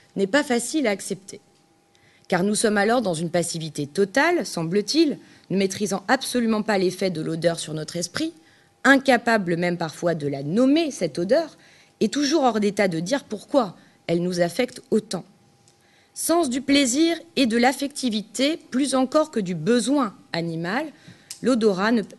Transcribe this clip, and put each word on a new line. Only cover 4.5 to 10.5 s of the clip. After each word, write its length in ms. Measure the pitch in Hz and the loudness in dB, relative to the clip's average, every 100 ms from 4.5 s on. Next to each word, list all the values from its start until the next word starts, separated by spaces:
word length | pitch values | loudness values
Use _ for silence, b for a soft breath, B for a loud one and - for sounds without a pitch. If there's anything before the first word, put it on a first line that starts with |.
| - 165 196 208 285 311 185 B B - | -4 -2 -2 0 2 2 0 B B -6
ne 60 | 185 | -2
maîtrisant 460 | 190 - 208 196 - | -2 -2 -4 -4 0
absolument 560 | 262 - 247 226 214 | -2 0 -2 0 0
pas 160 | 214 202 | 0 0
l'effet 320 | 185 180 190 | 0 0 -4
de 100 | 160 | -4
l'odeur 380 | 160 165 170 160 | -6 -2 -2 -2
sur 160 | - 151 | -6 -8
notre 200 | 156 170 | -8 -8
esprit, 360 | 185 - 320 - b b b b | -6 -4 -6 -8 b b b b
incapables 760 | 254 277 269 240 240 226 170 170 | 4 4 6 2 2 0 0 0
même 200 | 175 175 | 0 -2
parfois 380 | 165 - 175 160 | -6 -4 -2 -2
de 120 | 143 | -2
la 140 | 139 | -4
nommer, 480 | 143 | -2